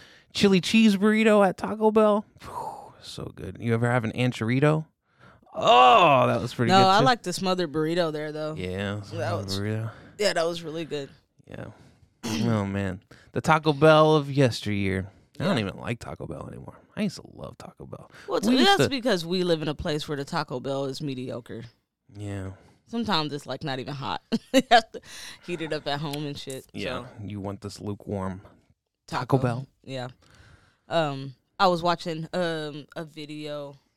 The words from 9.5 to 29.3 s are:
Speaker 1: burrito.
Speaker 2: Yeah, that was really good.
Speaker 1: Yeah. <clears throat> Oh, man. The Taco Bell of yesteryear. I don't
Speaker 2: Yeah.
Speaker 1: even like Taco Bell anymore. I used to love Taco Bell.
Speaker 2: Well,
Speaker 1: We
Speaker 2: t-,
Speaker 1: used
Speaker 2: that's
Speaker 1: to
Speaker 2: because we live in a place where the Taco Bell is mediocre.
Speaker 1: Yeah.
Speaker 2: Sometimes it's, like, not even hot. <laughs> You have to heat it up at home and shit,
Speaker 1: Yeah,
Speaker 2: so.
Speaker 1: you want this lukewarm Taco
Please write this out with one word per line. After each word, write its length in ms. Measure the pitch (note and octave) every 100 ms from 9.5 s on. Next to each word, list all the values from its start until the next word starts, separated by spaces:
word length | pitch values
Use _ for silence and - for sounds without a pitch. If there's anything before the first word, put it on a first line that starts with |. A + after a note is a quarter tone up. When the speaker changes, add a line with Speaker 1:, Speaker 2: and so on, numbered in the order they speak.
| F#2+
Speaker 1:
burrito. 320 | G#2 A2 A2 - - -
Speaker 2:
Yeah, 140 | G#3
that 120 | E3+ E3
was 160 | E3+
really 220 | E3 D#3+ D3+
good. 240 | D3 C#3 - _ _ -
Speaker 1:
Yeah. 180 | - -
<clears throat> 60 | - - _ _ _ A2+
Oh, 380 | - A#2 A2 G2
man. 360 | G2 G2 F#2 - - _
The 80 | -
Taco 300 | - D#3+ D#3
Bell 440 | C#3 D#3 D#3 D#3 D#3
of 160 | C#3+
yesteryear. 760 | C3+ C3 A#2 G#2 G2+ G2 F#2+ F#2+ - _ -
I 40 |
don't 140 | F3 D3+
Speaker 2:
Yeah. 100 | G2
Speaker 1:
even 120 | -
like 200 | B1+ A#2+
Taco 260 | - D#2 -
Bell 220 | D#2 -
anymore. 240 | - - - _ -
I 60 |
used 140 | G3+ -
to 60 | -
love 220 | - - -
Taco 260 | - - C2
Bell. 240 | - - - -
Speaker 2:
Well, 120 | -
Speaker 1:
We 80 | G3+
Speaker 2:
t-, 80 | C4
Speaker 1:
used 100 | F#4+
Speaker 2:
that's 160 | G4+
Speaker 1:
to 60 | C3
Speaker 2:
because 340 | C4 A#3 F#3+ E3
we 180 | F#3
live 180 | F3+ E3
in 60 | D3+
a 80 | D3
place 320 | F3+ D3+ D3
where 100 | C#3+
the 80 | C#3
Taco 340 | E3+ D3+ C3
Bell 260 | C3+ C3+ C#3
is 160 | C3
mediocre. 600 | D3 B2+ B2+ A#2+ B2 G#2+ A#2 _ _ _ _ G2+
Speaker 1:
Yeah. 340 | G2+ G2+ F#2+ F#2+ _ _ _
Speaker 2:
Sometimes 440 | A#3 G#3+ E3+ D3+
it's, 140 | C#3+ -
like, 180 | C3
not 140 | D#3+ C3
even 140 | B2+
hot. 300 | C#3+ B2 F2 _ C3
<laughs> 160 | -
You 100 | C4+ B3+
have 200 | A#3+ A#3
to 80 | - - - - - -
heat 160 | F3
it 100 | D#3+
up 140 | D3+ C#3+
at 120 | C#3+
home 260 | D3+ D3 D3
and 100 | C#3+
shit, 280 | - C3 -
Speaker 1:
Yeah, 300 | - F#2+ -
Speaker 2:
so. 40 | - -
Speaker 1:
you 160 | G2 G2+
want 220 | G2 G2
this 180 | G2+ -
lukewarm 600 | G2+ G#2 - G2+ F#2+ F#2 - _ _ _ _ _ -
Taco 300 | C#3+ B2